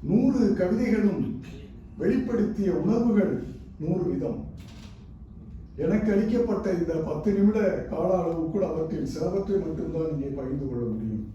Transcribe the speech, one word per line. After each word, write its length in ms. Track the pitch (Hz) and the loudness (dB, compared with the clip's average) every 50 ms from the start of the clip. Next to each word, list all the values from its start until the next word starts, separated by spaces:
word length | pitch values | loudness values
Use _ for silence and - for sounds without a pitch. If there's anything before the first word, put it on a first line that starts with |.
| - | 0
நூறு 520 | 139 180 226 262 262 - - 226 202 190 | 4 4 4 6 4 4 4 4 4 4
கவிதைகளும் 880 | 185 185 180 208 226 254 214 214 214 202 202 175 - - - - - - - - - - - - - - - - - | 4 2 2 2 2 2 2 2 4 4 2 2 2 -2 -2 -4 -8 -10 -12 -14 -14 -14 -16 -16 -16 -16 -16 -10 -2
வெளிப்படுத்திய 680 | 160 190 254 269 - 220 233 214 208 - - - 202 185 | 0 2 2 2 2 0 0 0 0 0 0 0 0 2
உணர்வுகள் 760 | 165 151 - 196 226 240 240 240 208 202 190 - 131 - - - - - - - - - | 2 2 2 2 2 4 4 4 4 4 4 4 2 -2 -4 -8 -10 -12 -14 -16 -12 -8
நூறு 260 | 151 160 180 190 175 | -2 0 0 0 0
விதம். 400 | - 135 - - - - - - - - - - - - - - - - - - - - - - - - - - - - - - - - | 0 -2 -2 -2 -4 -4 -6 -8 -10 -12 -14 -16 -16 -16 -16 -16 -16 -16 -18 -18 -18 -18 -18 -18 -18 -16 -18 -16 -16 -16 -16 -16 -16 -8
எனக்கு 360 | - 156 165 202 214 214 214 202 | -4 0 2 2 2 2 4 4
அளிக்கப்பட்ட 600 | 196 220 220 226 240 233 214 208 190 - 202 180 | 4 4 4 2 2 2 2 2 0 0 0 0
இந்த 220 | 170 165 165 160 | 0 0 0 0
பத்து 380 | 160 160 156 151 147 - 214 196 | -2 0 -2 -2 0 2 2 4
நிமிட 540 | 202 202 208 214 220 202 185 - - - - | 6 6 6 6 6 2 2 2 0 -4 -4
கால 200 | - 160 175 185 190 180 | -4 0 2 2 2 2
அளவுக்குள் 500 | 165 165 165 165 160 160 160 202 185 175 | 2 0 0 -2 -2 -2 0 0 0 0
அவற்றில் 380 | - 160 160 156 - - - | 0 -2 -2 -2 -2 -4 -4
சிலவற்றை 500 | - - 151 156 175 185 196 196 208 196 185 | -4 -4 -2 -2 0 0 -2 0 0 0 0
மட்டும்தான் 540 | 160 160 160 160 - 156 156 160 160 156 151 | 0 -2 -4 -4 -4 -4 -2 -2 -2 -2 -2
இங்கே 140 | 143 135 | -2 -4
பகிர்ந்து 420 | 139 139 139 131 131 135 135 139 135 | -4 -4 -6 -4 -4 -4 -4 -4 -4
கொள்ள 160 | 120 120 120 | -4 -2 -2
முடியும். 420 | 113 107 107 107 110 110 104 104 - - | -2 -4 -4 -4 -4 -4 -4 -6 -8 -12